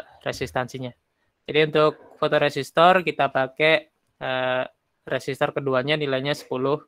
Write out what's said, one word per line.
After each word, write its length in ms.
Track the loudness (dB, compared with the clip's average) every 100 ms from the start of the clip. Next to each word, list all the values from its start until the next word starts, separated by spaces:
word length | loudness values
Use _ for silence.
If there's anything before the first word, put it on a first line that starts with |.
| -6 _ -10
resistansinya. 640 | -8 -6 -4 -6 -8 -12 -14 _ _ _ _ -4
Jadi 120 | 0 2
untuk 460 | 4 2 0 -10 -4
fotoresistor 840 | 0 2 0 -2 -4 4 6 6 2
kita 260 | -2 0
pakai, 420 | 0 -4 0 2 2 0 _ _ -12
eh, 420 | -6 -4 -2 -2 -4 _ _ _
resistor 480 | -8 -6 -6 -2 -2
keduanya 480 | -2 -2 0 0 -2
nilainya 380 | 0 -2 -2 -4
sepuluh 500 | -4 -2 -2 -2